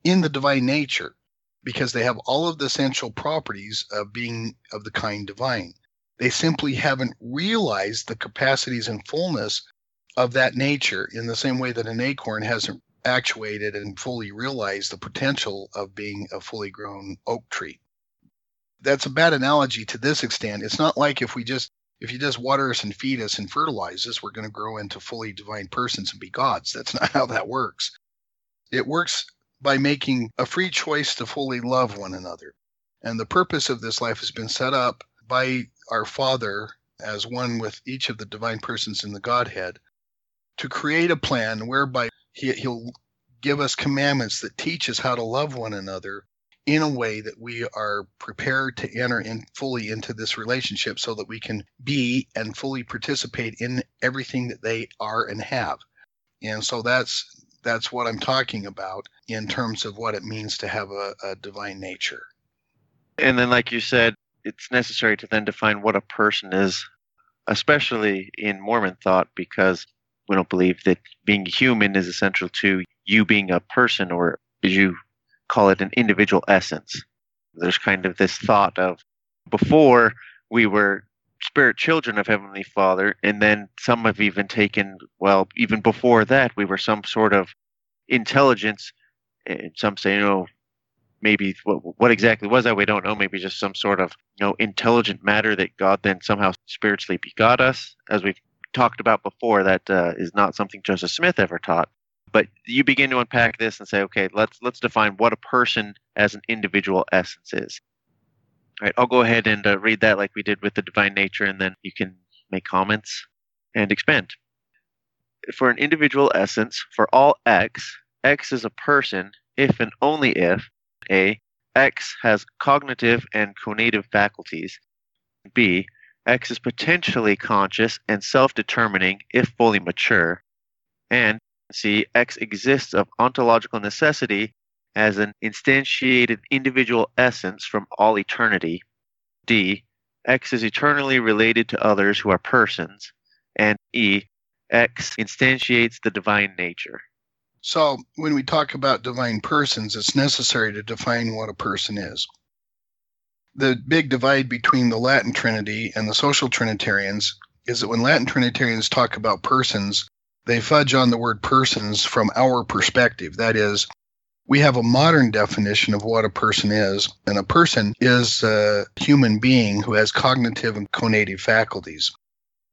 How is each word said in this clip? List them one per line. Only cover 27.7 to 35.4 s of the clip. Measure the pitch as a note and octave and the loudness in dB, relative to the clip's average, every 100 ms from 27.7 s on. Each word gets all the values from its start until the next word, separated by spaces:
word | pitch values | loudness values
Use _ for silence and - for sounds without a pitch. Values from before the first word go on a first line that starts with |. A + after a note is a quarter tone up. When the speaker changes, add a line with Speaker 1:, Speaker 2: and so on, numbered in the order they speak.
| - - - _ _ _ _ _ _ _ | -6 -10 -10 _ _ _ _ _ _ _
Speaker 1:
It | B2+ B2+ | -4 -2
works | E3 - - - _ _ _ | -2 -2 -6 -8 _ _ _
by | C#3 C3+ | 0 2
making | C#3+ C#3+ C#3 B2+ A2+ - | 2 0 -2 -2 -2 -6
a | B2 | -4
free | F3+ F#3 | -4 -2
choice | - - D3 C#3+ - | -4 -2 -2 -2 -6
to | A#2 | -8
fully | D3 C3+ B2 | -6 -6 -6
love | A#2+ B2+ A#2+ G2+ | -2 0 0 -4
one | F#2+ | -12
another. | F#2 F2+ E2+ D2+ _ _ _ _ _ | -12 -14 -16 -20 _ _ _ _ _
And | A2+ A2+ | -8 -8
the | A2+ | -2
purpose | F3+ F3 D3+ - | 0 0 -2 -2
of | A#2+ | -4
this | A2+ - | -6 -4
life | A#2 A2 | -4 -6
has | - | -8
been | - G#2+ | -10 -8
set | - C3 | -4 -2
up | C3+ B2 - - _ - | 0 0 -4 -16 _ -4
by | B2+ | -2